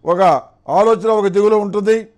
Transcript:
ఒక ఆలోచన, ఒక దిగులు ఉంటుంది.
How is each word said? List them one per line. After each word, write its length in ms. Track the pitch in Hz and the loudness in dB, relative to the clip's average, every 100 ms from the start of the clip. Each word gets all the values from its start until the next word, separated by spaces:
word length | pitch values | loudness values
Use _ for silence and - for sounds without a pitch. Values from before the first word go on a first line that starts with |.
| 156 | -2
ఒక 80 | 175 185 143 - _ - 160 | 0 2 0 -4 _ -4 0
ఆలోచన, 320 | 220 220 214 220 | 2 0 0 0
ఒక 80 | 202 | 0
దిగులు 220 | 185 208 214 | 0 2 0
ఉంటుంది. 320 | 208 208 202 226 220 | -2 -4 -2 -2 -4